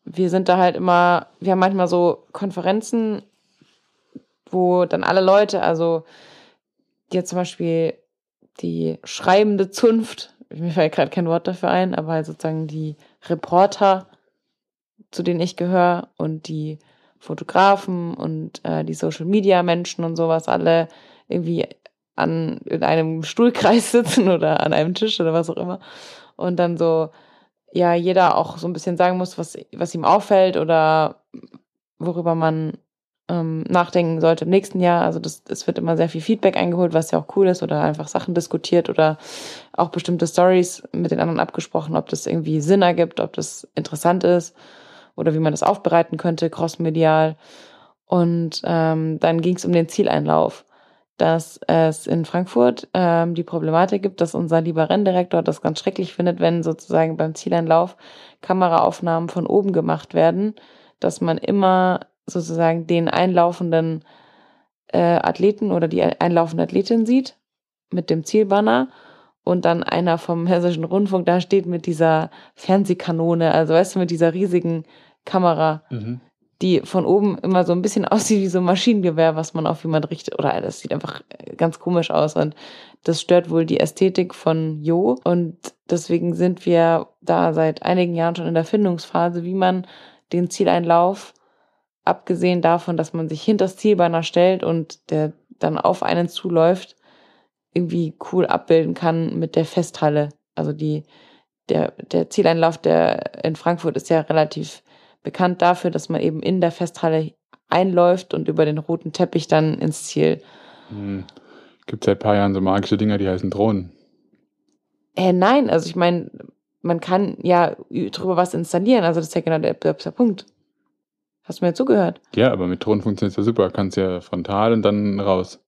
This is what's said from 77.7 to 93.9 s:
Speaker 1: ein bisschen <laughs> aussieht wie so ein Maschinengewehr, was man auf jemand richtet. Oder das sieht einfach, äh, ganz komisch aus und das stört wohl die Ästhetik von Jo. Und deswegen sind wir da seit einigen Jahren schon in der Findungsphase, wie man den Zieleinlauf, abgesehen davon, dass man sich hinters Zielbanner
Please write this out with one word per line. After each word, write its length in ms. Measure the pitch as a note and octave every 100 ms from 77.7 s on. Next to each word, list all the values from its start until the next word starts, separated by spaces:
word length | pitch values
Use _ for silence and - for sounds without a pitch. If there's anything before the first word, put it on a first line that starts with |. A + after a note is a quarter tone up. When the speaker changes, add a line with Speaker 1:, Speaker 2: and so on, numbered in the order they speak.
Speaker 1:
ein 100 | F3
bisschen 220 | G3 A3
<laughs> 40 | -
aussieht 320 | G#3+ - G#3+
wie 60 | F#3+
so 100 | F3+
ein 60 |
Maschinengewehr, 720 | F3+ F#3+ B3 G#3+ F3+ D#3 D#3+
was 180 | D#3 D#3+
man 120 | E3 D#3
auf 160 | D#3+
jemand 260 | E3 D#3 D#3
richtet. 280 | D#3+ - -
Oder 220 | C#3+ -
das 180 | - -
sieht 120 | -
einfach, 300 | - - - -
äh, 280 | - - -
ganz 240 | E3+ -
komisch 300 | - F3 E3
aus 240 | - D3+ E3
und 180 | D3+ - - - - _
das 180 | - D#3+
stört 300 | - F3 E3+
wohl 160 | E3 E3
die 140 | E3
Ästhetik 520 | D#3+ - F#3+ F#3 F3+
von 480 | - - D#3+ D#3+ D#3
Jo. 360 | D3+ E3+ G#3+ B3+
Und 320 | F3 F3 E3+ E3 - - -
deswegen 440 | F3 - E3+ F3
sind 300 | E3 F3+ F3+ -
wir 420 | E3+ E3 E3 - _
da 320 | - E3+ E3+
seit 300 | D#3+ D#3+ D#3
einigen 320 | - F3+ F3
Jahren 220 | E3+ E3 E3+
schon 100 | E3
in 80 |
der 100 | E3
Findungsphase, 800 | E3 G#3+ G3+ E3+ - E3+ F3 F3
wie 120 | F3
man 340 | F#3+ F#3 F#3 F3+ - - _ _
den 180 | F3 F3
Zieleinlauf, 840 | - F3 F3 E3+ E3+ F3 G3 - _ _ _ _ _ _ _
abgesehen 580 | - F3 - F3 F3+ F3+
davon, 340 | E3 E3+ - E3
dass 160 | D#3+
man 160 | E3 D#3
sich 140 | D#3
hinters 340 | - G#3 F#3+ -
Zielbanner 460 | G#3+